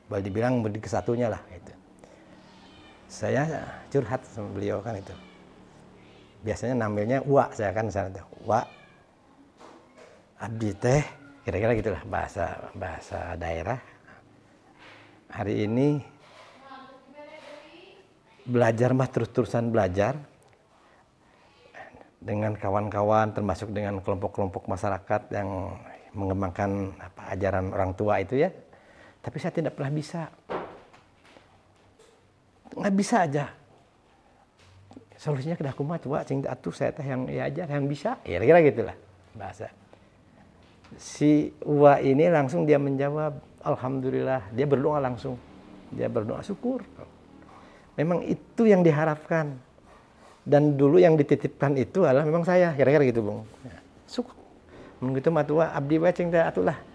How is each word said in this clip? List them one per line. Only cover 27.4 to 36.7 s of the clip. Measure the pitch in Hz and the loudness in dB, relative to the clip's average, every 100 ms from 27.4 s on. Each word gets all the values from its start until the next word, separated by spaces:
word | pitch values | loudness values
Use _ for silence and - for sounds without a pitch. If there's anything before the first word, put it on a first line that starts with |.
| 95 95 95 | -2 0 -2
orang | 98 95 92 | -2 -2 -2
tua | 104 101 | 0 0
itu, | 98 131 | 0 0
ya. | 175 - - - _ - - _ | 0 -2 -18 -20 _ -20 -20 _
Tapi | - 156 | -12 -8
saya | 180 - | -6 -4
tidak | 151 | -4
pernah | - 139 | -4 -4
bisa. | 151 147 175 156 - - - - - - - _ _ _ - _ _ _ _ _ _ - _ _ _ _ _ - - | -4 -6 -10 -12 -16 -12 -10 -10 -16 -20 -20 _ _ _ -20 _ _ _ _ _ _ -20 _ _ _ _ _ -16 -4
Nggak | 202 196 | 0 2
bisa | 202 233 | 2 2
aja. | 165 143 139 - _ _ _ _ _ _ _ _ _ _ _ - - - - - | 2 0 -6 -10 _ _ _ _ _ _ _ _ _ _ _ -20 -20 -20 -20 -10
Solusinya | - 139 139 170 | -6 -4 -4 -6
kedah | 143 | -6
kumaha, | - 143 170 | -4 -6 -6
coba, | - 151 - | -4 -6 -4
cing | 139 | -4
atuh | 151 - - | -4 -8 -10